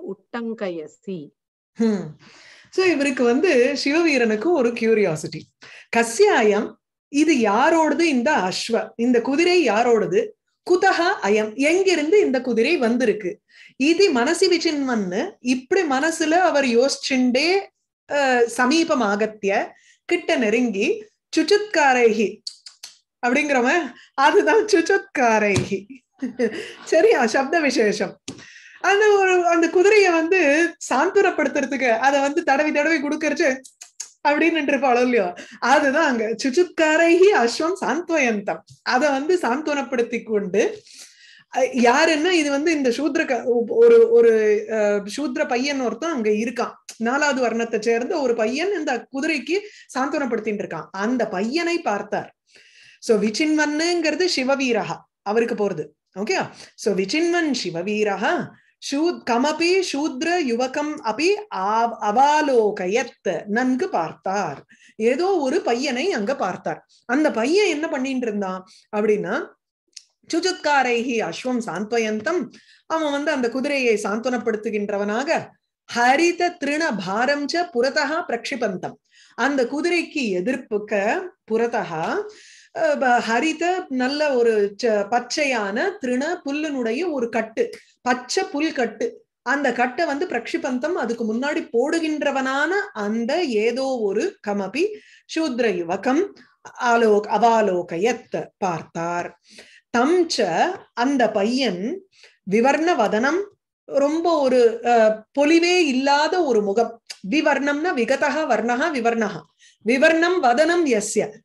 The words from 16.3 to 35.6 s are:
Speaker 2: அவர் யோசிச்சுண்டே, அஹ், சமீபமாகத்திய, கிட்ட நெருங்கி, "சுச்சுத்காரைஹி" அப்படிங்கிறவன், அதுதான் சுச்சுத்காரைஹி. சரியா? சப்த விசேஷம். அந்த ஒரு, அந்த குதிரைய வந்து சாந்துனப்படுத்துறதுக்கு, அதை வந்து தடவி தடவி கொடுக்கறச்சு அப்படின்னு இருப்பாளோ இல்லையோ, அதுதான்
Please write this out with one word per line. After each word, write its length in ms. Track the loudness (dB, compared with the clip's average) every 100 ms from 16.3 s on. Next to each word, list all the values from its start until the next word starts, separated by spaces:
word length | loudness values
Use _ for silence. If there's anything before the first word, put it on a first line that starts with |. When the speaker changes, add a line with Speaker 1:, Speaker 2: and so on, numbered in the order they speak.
Speaker 2:
அவர் 340 | 2 2 2
யோசிச்சுண்டே, 960 | 2 2 2 -2 -2 0 2 2 0 0 -2 _ _ _ _
அஹ், 300 | -2 2 2 2 2
சமீபமாகத்திய, 1120 | 2 2 2 0 0 0 -2 -2 -2 -2 -4 -10 _ _
கிட்ட 320 | -4 -4 0 0
நெருங்கி, 680 | 2 0 0 -2 -2 -4 -8 _ _ -2
"சுச்சுத்காரைஹி" 1040 | 2 2 2 2 2 4 4 4 -2 -4 -16 -18 -20 _ -20 -20 _ _ -2
அப்படிங்கிறவன், 680 | 0 2 0 2 0 -2 -10 -12
அதுதான் 500 | 0 4 4 4 2
சுச்சுத்காரைஹி. 1200 | 4 2 2 0 -2 0 2 2 2 0 -2 -6 -10 -20 _ _ -12 -4 -4 -4 -12 -16
சரியா? 420 | 0 4 4 4 2
சப்த 340 | 0 0 0
விசேஷம். 600 | 0 2 0 0 -6 -8 -16 -18 -20 -20 -20 -4
அந்த 280 | 0 4 4
ஒரு, 380 | 4 4 2 2
அந்த 220 | 2 2
குதிரைய 440 | 4 6 6 6
வந்து 600 | 2 2 2 4 4 0 -4 -4
சாந்துனப்படுத்துறதுக்கு, 1040 | 0 2 2 2 2 -2 -2 -4 -2 0 2
அதை 220 | 2 2
வந்து 220 | 0 0
தடவி 300 | 0 2 2
தடவி 360 | 0 2 0 0
கொடுக்கறச்சு 520 | -2 -2 0 0 0 -8 _ -20 _ -20 _ -2
அப்படின்னு 380 | 2 2 2 0
இருப்பாளோ 340 | 0 2 2
இல்லையோ, 340 | 2 2 0 -6 -18
அதுதான் 520 | -6